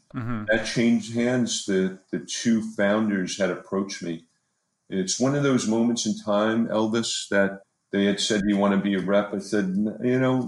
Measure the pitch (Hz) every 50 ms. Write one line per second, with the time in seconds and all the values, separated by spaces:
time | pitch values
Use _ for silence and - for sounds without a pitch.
0 | _ _ - 135 117 117 123 110 110 107 110 113 - - - 131 117 117 117 113
1 | 101 110 117 117 117 123 127 127 120 107 - - - - 98 95 95 95 92 -
2 | _ _ - - - - - - - 117 113 110 107 - - - 101 101 104 110
3 | 113 107 101 95 92 85 - - 98 90 87 - - - - 95 101 98 - -
4 | 90 85 82 82 - _ _ _ _ _ _ _ _ _ _ _ _ _ - 95
5 | 92 92 - - 120 135 143 143 143 139 131 120 104 104 110 117 117 120 117 113
6 | - 110 104 - - 107 101 104 107 110 110 117 117 - - 110 110 110 107 117
7 | 113 - - - - - 101 101 98 95 95 95 - _ _ _ _ _ - 101
8 | 101 101 98 - - - 107 104 98 104 101 98 101 101 101 98 95 101 98 95
9 | 87 92 101 101 101 - - 98 95 - - 104 98 92 92 98 107 110 104 -
10 | - 123 127 127 131 127 131 127 120